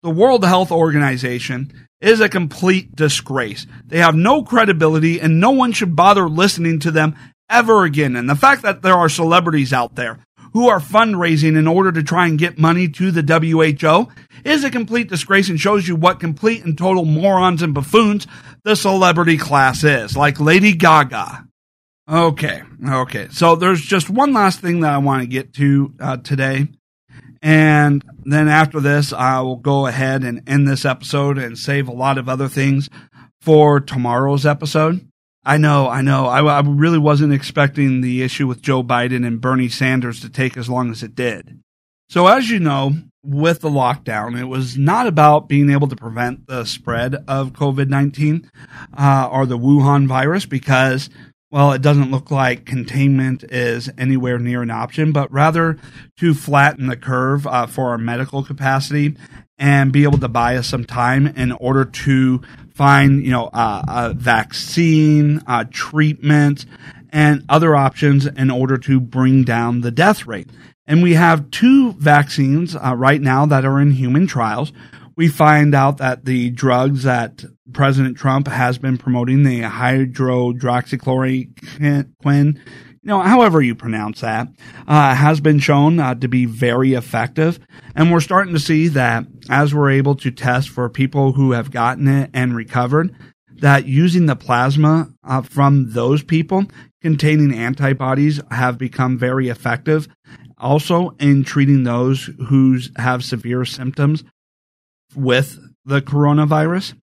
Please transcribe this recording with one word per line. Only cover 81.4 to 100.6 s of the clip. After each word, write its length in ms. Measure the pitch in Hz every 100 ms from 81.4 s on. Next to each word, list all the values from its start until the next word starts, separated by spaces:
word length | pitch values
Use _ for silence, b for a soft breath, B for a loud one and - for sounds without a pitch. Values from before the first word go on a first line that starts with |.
| 123 - - - 147 143 139 _ 143 143 147
you 500 | 147 - - - _
know, 160 | - 202
however 420 | 185 247 226 160
you 140 | 127 113
pronounce 460 | 120 110 107 104
that, 260 | 113 110 120 _ B B -
uh, 260 | 147 139
has 280 | 131 147 156
been 180 | 151 147
shown, 400 | 139 143 147 170
uh, 160 | 135 123
to 140 | 127
be 160 | 127 120
very 480 | 110 123 120 131
effective. 640 | 127 120 117 117 - 156 170 B B B
And 160 | - 165
we're 120 | 170
starting 320 | 147 185 190
to 60 | 160
see 280 | 143 156 165
that 360 | 139 123 117 131 - -
as 240 | 131 147
we're 180 | 147 139
able 240 | 135 139 139
to 160 | 127
test 380 | 123 127 127 135
for 180 | - 120
people 460 | 120 135 143 135
who 180 | 131 135
have 180 | 120 139
gotten 380 | 120 117 127 139
it 220 | 139 135
and 220 | 131 127 117
recovered, 580 | 110 123 123 147 180 B B _ _ -
that 280 | 143 139 131
using 400 | 135 175 180 160
the 120 | 123
plasma, 720 | - 120 131 139 151 160 160 _ -
uh, 160 | 131
from 500 | 131 143 139 139 123
those 320 | 113 120 147
people 420 | - 160 160 190 196 B B _
containing 520 | 165 151 151 151 143
antibodies 840 | 117 117 135 139 135 131 131 147 147 -
have 260 | 117 123 120
become 400 | 127 - 127 127
very 320 | 123 131 127
effective. 580 | 117 120 123 - 156 151 B B B B
Also 560 | _